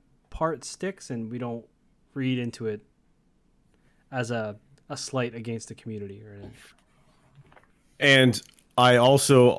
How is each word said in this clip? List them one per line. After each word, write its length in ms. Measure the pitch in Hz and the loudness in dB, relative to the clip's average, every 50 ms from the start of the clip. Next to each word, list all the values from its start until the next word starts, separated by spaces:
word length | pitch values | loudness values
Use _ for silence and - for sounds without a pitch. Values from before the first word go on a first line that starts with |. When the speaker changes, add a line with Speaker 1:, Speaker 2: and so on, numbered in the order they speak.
| _ _ _ _ _ _ | _ _ _ _ _ _
Speaker 1:
part 360 | - - 160 160 160 123 - | -10 -6 -6 -6 -6 -8 -12
sticks 440 | - - - - 190 190 - - - | -16 -16 -12 -12 -12 -12 -12 -14 -14
and 220 | 131 117 113 110 | -12 -12 -12 -12
we 60 | 120 123 | -10 -10
don't 280 | 131 120 117 117 - _ _ _ _ _ _ _ _ _ - | -10 -10 -10 -12 -14 _ _ _ _ _ _ _ _ _ -10
read 260 | 139 131 131 127 123 | -6 -4 -4 -4 -4
into 260 | 123 120 - - 117 110 | -6 -8 -10 -8 -8 -8
it 140 | 107 104 _ _ _ _ _ _ _ _ _ _ _ _ _ _ _ _ _ _ _ _ _ _ _ _ _ - | -8 -10 _ _ _ _ _ _ _ _ _ _ _ _ _ _ _ _ _ _ _ _ _ _ _ _ _ -12
as 200 | 143 127 120 110 | -8 -8 -6 -6
a, 260 | 120 113 110 107 104 107 _ _ _ _ _ - | -6 -8 -8 -8 -12 -14 _ _ _ _ _ -16
a 80 | 147 127 | -14 -14
slight 360 | - - - 131 120 120 113 | -12 -8 -6 -6 -6 -6 -8
against 360 | 117 110 117 117 113 - - | -12 -12 -10 -10 -10 -12 -14
the 60 | 110 | -20
community 460 | _ - 117 110 107 101 98 98 101 110 | _ -16 -14 -14 -12 -14 -14 -16 -18 -20
or 60 | 107 104 | -20 -20
anything. 180 | 101 98 - - - - - _ _ _ _ _ _ _ _ _ _ _ _ _ _ - _ _ _ _ _ _ _ _ _ _ - | -20 -20 -20 -20 -20 -20 -20 _ _ _ _ _ _ _ _ _ _ _ _ _ _ -20 _ _ _ _ _ _ _ _ _ _ -2
Speaker 2:
And 400 | 147 143 139 135 131 123 117 - - _ _ _ _ _ - - | 2 4 6 6 6 4 2 0 -8 _ _ _ _ _ 0 2
I 200 | 123 123 123 120 | 4 6 6 6
also 600 | 120 127 139 135 - - 139 127 123 123 - | 6 6 4 4 4 4 6 6 6 6 4